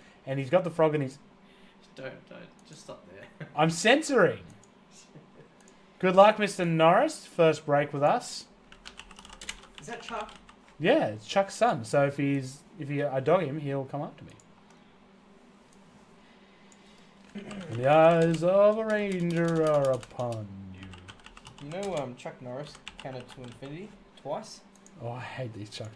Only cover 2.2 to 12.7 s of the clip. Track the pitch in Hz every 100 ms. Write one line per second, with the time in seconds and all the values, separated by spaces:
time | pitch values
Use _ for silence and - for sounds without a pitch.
2.2 | - - - - - 151 - - - -
3.2 | - - 151 147 160 - 214 285 311 247
4.2 | 156 - - - - _ _ - - -
5.2 | - - - _ - - - - 185 185
6.2 | 208 208 202 - 170 160 160 202 311 -
7.2 | - - 160 156 147 143 147 143 151 240
8.2 | - - - - - - - - - -
9.2 | - - - - - - 151 226 - 214
10.2 | 190 - - - - - 175 302 117 107
11.2 | - 196 196 - 233 131 110 143 139 139
12.2 | 139 139 131 135 -